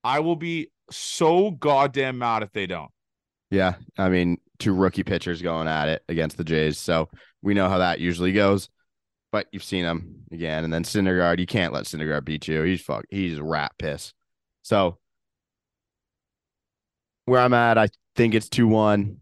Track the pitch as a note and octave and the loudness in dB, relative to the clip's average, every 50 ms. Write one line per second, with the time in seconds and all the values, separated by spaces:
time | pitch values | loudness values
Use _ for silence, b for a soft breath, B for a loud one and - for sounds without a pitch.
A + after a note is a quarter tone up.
0 | - A#2+ C3+ D3 D#3+ E3 E3+ D#3 E3 E3+ E3+ D#3+ - - _ _ _ - - - | -2 0 0 0 0 0 -2 -2 -4 -6 -6 -6 -8 -10 _ _ _ -18 -16 -12
1 | - - - - E3+ D#3 E3+ F3+ G3+ G#3+ F3 B2 - D3 C#3+ C3+ C#3 C#3 B2 C#3 | -10 -10 -2 2 2 4 4 4 2 2 -2 -2 0 2 4 4 2 2 0 -2
2 | C3+ C3 B2+ B2 B2 A#2+ A2+ A2 G#2 G2 _ G#2+ G2 F2+ F#2 E2 D2 C2+ _ _ | -2 -2 -2 -2 -2 0 0 -2 -2 -4 _ -6 -6 -6 -6 -10 -10 -14 _ _
3 | _ _ _ _ _ _ _ _ _ _ G2 F#2+ F#2 F#2 F2+ - - - _ - | _ _ _ _ _ _ _ _ _ _ 0 2 2 2 0 -4 -14 -14 _ 0
4 | G2 F#2 F#2 F2+ F2 F2 F2 - _ _ _ _ - A2 F#2+ F#2 F#2+ F#2 - G2 | 0 2 2 2 2 0 0 -2 _ _ _ _ 0 0 2 4 2 2 2 -2
5 | F#2 - G2 E2 - F2+ F2 D#2+ F2 F2 E2 E2 D#2+ D#2+ D#2 D#2 D2 D#2 D#2+ - | -4 -2 -4 -4 -4 -6 -8 -6 -4 -4 -4 -2 -2 -2 -2 -2 0 -2 -2 -4
6 | _ - E2+ E2 D#2+ D#2 - - E2+ D#2 D#2+ D#2 D#2 D#2 D2+ - - - E2+ D#2+ | _ -6 -4 -4 -4 -4 -4 -8 -4 -2 0 0 0 0 -2 -4 -4 -2 -2 -2
7 | D#2 - b b b b b _ - G2+ G2+ G2+ F#2+ F#2 G2 F#2 F2+ F2 E2 - | -2 -4 b b b b b _ -4 -2 0 2 2 2 2 2 0 0 0 -2
8 | E2 F2+ E2+ E2 F2+ F#2 F#2+ G#2 G2+ G2 G2+ G2 - - _ _ _ _ _ _ | -4 -4 -2 0 -2 0 2 4 4 4 2 2 -2 -8 _ _ _ _ _ _
9 | _ _ _ _ _ _ - G#2 - _ - F#2+ - - G2 F#2 F2 E2+ E2+ E2 | _ _ _ _ _ _ -6 -6 -6 _ -14 -16 -10 -6 -4 -2 -2 -2 -4 -4
10 | F2+ F2 - - - - E2+ E2 E2 D#2+ D#2 D#2 E2 D#2+ D#2+ E2 E2+ - - G#2 | -8 -12 -18 -20 -20 -18 -12 -10 -6 -6 -4 -4 -4 -4 -4 -4 -6 -2 -2 0
11 | G2 F#2 F#2 F2+ F2 E2+ E2+ F2 F2+ - - A2 F2+ E2 - C#2+ - - - D#2 | 0 2 2 2 2 2 2 0 -2 -2 0 -2 -2 -2 -4 -6 -8 -8 -8 -6
12 | D#2 D#2 D2 D2 C#2 D2+ D2+ D2+ - - D#2 D#2 D#2 F2+ F#2 E2 - - C#2 G#1+ | -4 -4 -4 -4 -4 -6 -8 -8 -4 -4 -2 0 0 0 -2 -2 -4 -8 -8 -8
13 | - _ - G2 F#2+ F2 D#2+ D2 D2 D#2 D#2+ D2+ D2 - _ - F2 D#2 C#2+ C#2 | -8 _ -6 -6 -4 -4 -6 -8 -6 -4 -4 -4 -4 -6 _ -8 -8 -8 -8 -8
14 | - - _ _ _ _ _ _ _ _ _ _ _ - A2+ G2+ F#2+ F2 F2 _ | -12 -18 _ _ _ _ _ _ _ _ _ _ _ 0 2 2 2 0 -2 _
15 | _ _ _ _ _ _ _ _ _ _ _ _ _ _ _ _ _ _ _ _ | _ _ _ _ _ _ _ _ _ _ _ _ _ _ _ _ _ _ _ _
16 | _ _ _ _ _ _ _ _ _ _ _ _ _ _ _ _ _ _ _ _ | _ _ _ _ _ _ _ _ _ _ _ _ _ _ _ _ _ _ _ _
17 | _ _ _ _ _ - B2+ B2+ B2 B2+ B2 A#2+ A#2 A#2 A2+ A2+ G#2+ G2+ _ _ | _ _ _ _ _ 2 4 6 6 6 6 6 6 6 6 4 4 2 _ _
18 | _ _ _ - A#2 A2+ A2 A2+ G#2+ - - - A#2 A2 A2 A2 G#2+ G#2 G#2 G2+ | _ _ _ 2 2 4 4 2 0 0 2 4 4 4 6 4 4 4 4 2
19 | G2+ G#2 G2+ - | 0 -4 -8 -14